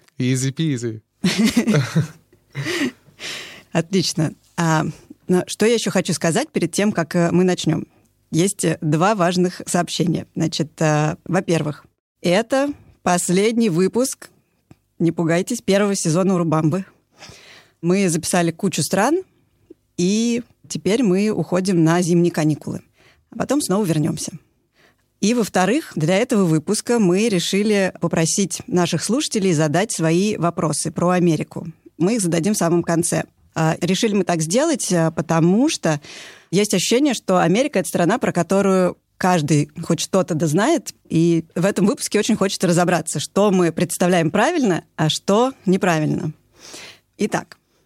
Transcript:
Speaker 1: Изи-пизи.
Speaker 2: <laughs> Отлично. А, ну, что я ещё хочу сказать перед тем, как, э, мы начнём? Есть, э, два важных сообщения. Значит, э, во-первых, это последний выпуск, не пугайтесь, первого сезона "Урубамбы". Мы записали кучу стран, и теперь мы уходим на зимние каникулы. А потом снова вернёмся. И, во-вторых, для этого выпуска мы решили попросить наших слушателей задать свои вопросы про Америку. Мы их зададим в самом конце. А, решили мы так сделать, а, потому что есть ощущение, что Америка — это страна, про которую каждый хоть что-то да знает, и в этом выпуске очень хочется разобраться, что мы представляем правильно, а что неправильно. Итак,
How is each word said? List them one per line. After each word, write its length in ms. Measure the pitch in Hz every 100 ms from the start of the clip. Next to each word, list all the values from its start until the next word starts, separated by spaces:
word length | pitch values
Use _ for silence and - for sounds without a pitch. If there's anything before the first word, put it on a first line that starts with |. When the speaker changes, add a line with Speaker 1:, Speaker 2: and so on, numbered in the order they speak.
| _ -
Speaker 1:
Изи-пизи. 840 | 127 131 135 131 160 123 117 110 _ _
Speaker 2:
<laughs> 880 | 190 185 220 233 220 175 123 160 - - _ _ _ 143 285 349 262 - _ - - - - - -
Отлично. 640 | 160 165 190 - - 156 - _ -
А, 280 | 165 156 156 - - - -
ну, 160 | 180 -
что 180 | - 214
я 80 |
ещё 180 | 233 202
хочу 220 | 185 180
сказать 360 | 156 170 202 311
перед 220 | 185 170
тем, 200 | - 208
как, 240 | 196 156 175
э, 140 | 170
мы 120 | 170
начнём? 420 | 180 175 - - - _ _ _ -
Есть, 340 | 160 196 - 160
э, 120 | 151
два 340 | 151 151 190 220
важных 460 | 175 180 180 - -
сообщения. 600 | 180 170 - 170 156 - 156
Значит, 360 | 160 - 151 -
э, 340 | 160 151 151 180 -
во-первых, 600 | 180 185 160 147 - - _ _ _
это 480 | 185 185 226 269 285 285 - _
последний 680 | - 175 - 180 214 233 226
выпуск, 600 | 160 190 226 262 - - _ _ _ _ - _ -
не 120 | 170
пугайтесь, 500 | 165 165 170 196 240
первого 340 | - 196 202 196
сезона 400 | 170 165 190 175
"Урубамбы". 500 | 165 156 156 180 - _ _ - - - - - _ _
Мы 280 | 170 196 190
записали 420 | 175 - 180 170
кучу 320 | 160 196 -
стран, 380 | - 190 240 359 - _ _ _ - - _ -
и 460 | 180 214 233 233 - _ -
теперь 360 | 160 - 233
мы 260 | 220 185 214
уходим 540 | 208 156 180 190 175
на 180 | 160 175
зимние 300 | 175 175 175
каникулы. 500 | 170 156 147 - - - _ _ _ _
А 60 | 226
потом 240 | - 277
снова 240 | - 190 190
вернёмся. 460 | 156 143 156 - 160 _ _ _ _ _ _ _ -
И, 120 | 202
во-вторых, 580 | 247 202 185 185 294 - -
для 220 | 156 190
этого 280 | 254 214 180
выпуска 520 | 156 170 214 - 240
мы 300 | 185 185 233
решили 640 | 185 - 196 214 208 185 -
попросить 600 | 170 170 160 - 190 - -
наших 360 | 180 170 170
слушателей 500 | - 262 - 220 190
задать 380 | 151 156 156 220
свои 460 | - 160 170 214 -
вопросы 540 | 170 165 156 147 -
про 200 | - 175
Америку. 560 | 180 175 151 156 - 170 - - -
Мы 180 | 180 240
их 60 |
зададим 320 | 180 170 170
в 40 | 214
самом 260 | 170 170
конце. 400 | 170 165 175 160 - _ _ 160
А, 200 | 160 165
решили 320 | 175 185 226
мы 100 | 202
так 180 | 180 170
сделать, 500 | 160 226 330 262 -
а, 180 | 175 160
потому 560 | 165 156 165 165 202 302
что 300 | - 165 147 - - - - -
есть 220 | 185 208
ощущение, 400 | 185 - 240 294
что 280 | 220 - 180
Америка — 380 | 165 202 285 196
это 100 | -
страна, 280 | 180 170 247
про 140 | -
которую 680 | 175 165 190 196 190 180 - _ -
каждый 520 | 185 180 147 151 151 -
хоть 160 | 165 165
что-то 340 | - 190 180 156
да 120 | 165
знает, 460 | 160 254 320 - - -
и 340 | 160 170 165 - 190
в 100 | 190
этом 200 | 208 202
выпуске 340 | 302 - 208
очень 180 | 220 214
хочется 300 | 196 - 180
разобраться, 520 | 175 180 175 - 151
что 320 | - 190 208
мы 220 | 185 170
представляем 580 | 156 180 - 175 180 160
правильно, 540 | 190 269 349 233 151 - -
а 140 | 151
что 420 | - - 202 262 - 185
неправильно. 640 | 190 190 160 151 147 156 - _ _ - - - - _ -
Итак, 400 | 208 - - - _ _